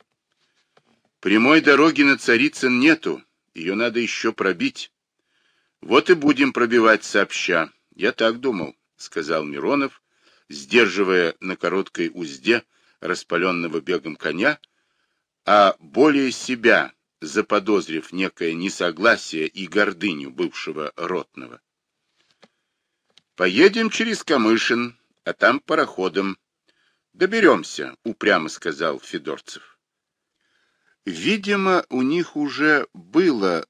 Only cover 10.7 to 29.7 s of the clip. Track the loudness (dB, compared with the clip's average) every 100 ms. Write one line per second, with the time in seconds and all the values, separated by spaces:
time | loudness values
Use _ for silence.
10.7 | 2 2 2 2 2 0 -2 -10 -4 -2
11.7 | -2 -4 -6 -6 -6 -12 -6 -2 -2 -2
12.7 | _ _ _ -8 -8 -4 -2 -2 -2 -6
13.7 | -6 -4 -6 -6 -8 -6 -2 -2 -4 _
14.7 | _ _ _ _ _ _ _ 2 6 6
15.7 | 2 -6 4 4 4 0 -4 -6 0 4
16.7 | 4 2 -10 _ _ -6 -4 0 -2 0
17.7 | -2 -2 -8 -8 -6 -6 -4 -6 -4 -6
18.7 | -4 -6 0 0 0 -4 -6 -6 -8 -6
19.7 | -2 -2 -2 -6 -6 -10 -6 -6 -6 -12
20.7 | -10 -10 -8 -6 -6 -8 -16 -20 -20 _
21.7 | _ _ _ _ _ _ _ _ _ _
22.7 | _ _ _ _ _ _ -4 0 4 4
23.7 | 4 -2 -2 -4 -4 -2 0 2 2 0
24.7 | -2 -4 -12 _ _ -10 0 0 0 -2
25.7 | -2 -2 -4 -2 -2 -4 -8 _ _ _
26.7 | _ _ _ _ _ -2 4 4 4 0
27.7 | -10 -12 -10 -10 -2 2 2 0 -8 -8
28.7 | -4 -4 -4 -10 -10 -10 -12 -14 -20 -20